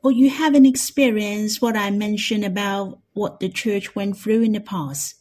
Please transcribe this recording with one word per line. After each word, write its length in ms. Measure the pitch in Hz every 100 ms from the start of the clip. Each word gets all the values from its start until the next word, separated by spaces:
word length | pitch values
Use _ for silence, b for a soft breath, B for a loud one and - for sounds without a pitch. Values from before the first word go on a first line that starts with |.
or 80 | 269
you 180 | 240 269
haven't 380 | 285 311 285 269
experienced 960 | 262 - - 262 214 208 208 214 -
what 120 | 233 220
I 140 | 202
mentioned 560 | 202 208 208 - 220 202
about 540 | 185 202 196 196 - _
what 260 | - 208 -
the 100 | 190
church 460 | 185 226 202 - 208
went 200 | 196 190
through 280 | 208 220
in 80 | 226
the 80 | 208
past. 560 | 208 190 143 143 - -